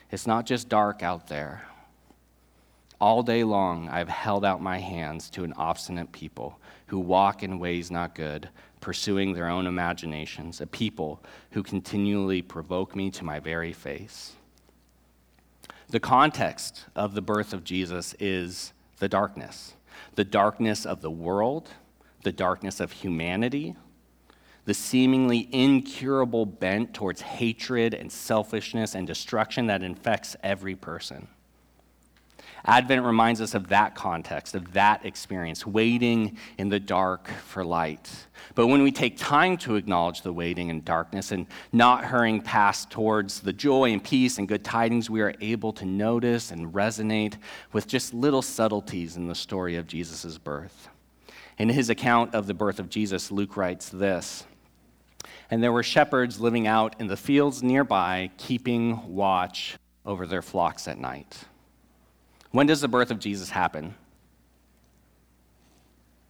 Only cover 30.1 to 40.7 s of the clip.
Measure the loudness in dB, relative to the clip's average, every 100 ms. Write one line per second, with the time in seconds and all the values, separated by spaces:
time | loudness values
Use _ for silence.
30.1 | -2 -2 -8 -4 -4 -4 -10 -10 -10 -10
31.1 | -14 -18 _ _ _ _ _ _ _ _
32.1 | _ _ _ -20 -6 6 6 6 2 4
33.1 | 6 4 4 0 -4 2 4 4 0 -4
34.1 | -4 -4 -8 -6 -10 -2 4 4 4 -2
35.1 | -12 -8 -6 -6 -6 -2 2 4 4 2
36.1 | 2 0 -6 -16 -6 0 0 0 0 0
37.1 | -2 -8 -14 -10 -6 -2 0 -2 -4 -12
38.1 | -20 -20 -20 -6 4 6 8 6 4 -2
39.1 | -2 2 4 4 2 0 -2 0 0 0
40.1 | -2 -6 -4 -4 -2 -4